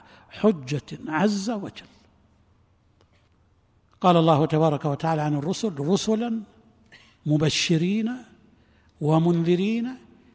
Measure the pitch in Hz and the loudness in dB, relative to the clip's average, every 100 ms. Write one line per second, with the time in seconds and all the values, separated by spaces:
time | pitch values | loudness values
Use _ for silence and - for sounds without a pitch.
0 | - - _ - 208 170 127 143 - 156 | -20 -20 _ 0 0 0 -4 -8 -8 -14
1 | 277 156 208 202 196 220 202 - - _ | -6 0 0 0 -4 -8 -8 -14 -20 _
2 | _ _ _ _ _ _ _ _ _ _ | _ _ _ _ _ _ _ _ _ _
3 | _ _ _ _ _ _ _ _ _ - | _ _ _ _ _ _ _ _ _ -2
4 | 185 170 165 147 156 156 160 143 156 139 | 4 4 6 4 2 2 2 0 -4 -4
5 | 160 160 151 147 147 147 220 143 143 196 | -2 -2 -2 -2 -4 -4 -4 -4 -2 0
6 | - 220 240 226 202 _ _ _ _ - | 0 -2 -2 -6 -10 _ _ _ _ -20
7 | _ _ 151 151 156 - - 160 180 208 | _ _ 0 2 2 0 0 0 0 -2
8 | 220 254 - - _ _ _ _ _ - | -2 -6 -14 -20 _ _ _ _ _ -6
9 | 147 160 170 170 165 175 196 226 233 262 | 2 4 4 2 2 2 0 -2 -4 -10
10 | - - _ | -20 -20 _